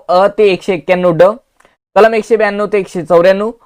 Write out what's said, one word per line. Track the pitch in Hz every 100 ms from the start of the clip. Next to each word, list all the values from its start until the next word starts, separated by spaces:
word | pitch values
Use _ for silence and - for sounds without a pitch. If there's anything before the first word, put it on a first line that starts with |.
| -
अ | 180 196 202
ते |
एकशे | 208 180 -
एक्क्याण्णव | 180 - 180 180
ड, | 160 185 233 _ _ _ _ _ -
कलम | 220
एकशे | 226 208 220
ब्याण्णव | 214 202 208
ते | 208
एकशे | 190 180
चौऱ्याण्णव, | 156 175 175 196 214 240